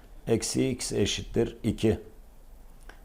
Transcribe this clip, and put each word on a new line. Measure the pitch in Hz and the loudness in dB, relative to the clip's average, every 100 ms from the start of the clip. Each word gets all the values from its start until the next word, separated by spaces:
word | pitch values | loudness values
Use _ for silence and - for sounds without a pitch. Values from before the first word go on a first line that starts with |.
| - - - | -20 -10 0
Eksi | 117 - 123 131 | 0 2 0 0
x | 127 - | 0 -2
eşittir | 113 101 - 95 - 117 - | 0 2 0 -2 0 0 0
iki. | 113 - 110 104 - - - - - - - - - - | -2 2 4 2 0 -18 -20 -20 -20 -20 -20 -18 -18 -18